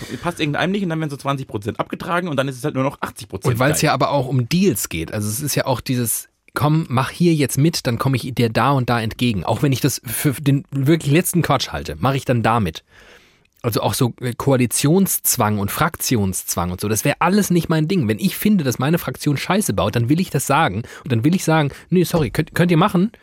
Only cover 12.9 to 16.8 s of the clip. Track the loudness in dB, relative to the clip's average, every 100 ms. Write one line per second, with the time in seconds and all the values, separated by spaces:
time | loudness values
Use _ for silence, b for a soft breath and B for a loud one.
12.9 | b b b b b b _ -4 -2 0
13.9 | 0 -2 -2 -8 -4 0 2 2 2 2
14.9 | 4 2 0 -2 2 2 0 -2 0 -2
15.9 | -2 -2 0 0 -2 -4 -4 -4 -4